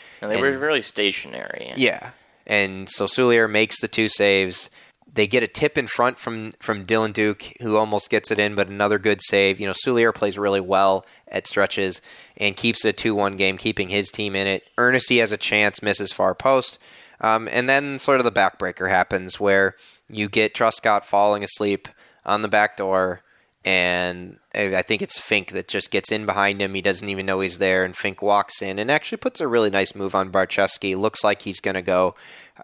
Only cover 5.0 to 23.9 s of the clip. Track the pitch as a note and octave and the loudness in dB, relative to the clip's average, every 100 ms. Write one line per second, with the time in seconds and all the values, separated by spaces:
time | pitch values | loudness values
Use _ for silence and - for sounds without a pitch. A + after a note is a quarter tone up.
5 | _ - G2+ B2 A2+ - D3 D#3 A#2 - | _ -2 2 2 0 0 0 0 -4 0
6 | B2 B2 B2 A2+ A2 - - G#2 F2+ A2 | 0 0 -8 -8 -10 -10 -6 -6 0 0
7 | A2 G#2+ G#2+ G2+ - - A#2 G#2+ A2 G#2 | 0 0 0 -2 -10 -10 0 0 2 -2
8 | - A2 - G#2 G#2 G2+ F#2+ G2+ G#2 G#2 | 0 0 0 0 0 0 -4 0 0 2
9 | G#2+ G2 - G2+ G2 F#2+ G2 F#2 C3+ A#2+ | 2 0 2 4 4 2 -4 -2 0 2
10 | A#2 - G#2 G2 G2+ G2 F#2 F#2+ G2 F#2+ | 2 2 -4 0 0 0 2 2 4 2
11 | - - - F#2+ - G2+ G2 - F#2+ F2 | -2 -20 -10 -6 -2 0 0 0 -4 -4
12 | - - - - G#2 G2 A#2 A2 A2 - | -12 -20 -20 -4 -4 0 0 2 0 0
13 | A#2 G#2 G2 G2 F#2+ F#2 A2 G#2 F2+ G2+ | -2 0 0 0 0 0 -4 -4 -2 -2
14 | F#2+ - G#2 G2 G2 F#2+ - - B2 B2+ | -2 -4 -4 -2 -2 -2 -4 0 2 4
15 | - B2 A2 G#2 - G#2+ G#2 - G#2+ G2 | 4 2 2 -2 0 2 2 0 -2 -2
16 | G2 - F#2+ F2+ C3+ C3 - - - - | -2 0 -2 0 2 2 0 -8 -18 -20
17 | - _ A2 A2 A2+ - B2+ C#3 C#3+ C3+ | -20 _ 0 0 0 -2 2 2 0 -4
18 | - C3+ A#2+ G2+ F#2+ - F#2 - F#2 F#2 | 0 2 2 2 0 0 -6 -4 0 2
19 | F2+ F#2+ F#2 - G2+ G2 F#2+ - - _ | 2 -2 -4 -2 2 4 2 -2 -16 _
20 | - G#2+ G#2 A2 A2 - A2+ - A2+ G2+ | -14 -6 -2 2 0 2 2 2 2 0
21 | - G2+ G#2 G#2 G2 - G#2 G2 - - | 2 2 2 2 0 0 0 -2 -6 -20
22 | _ _ - G#2 G#2+ G#2 G#2+ - F#2+ F#2+ | _ _ -2 -2 2 2 2 0 0 0
23 | F#2 F2 _ _ _ _ F#2+ F#2 F2+ | 0 -4 _ _ _ _ 0 2 2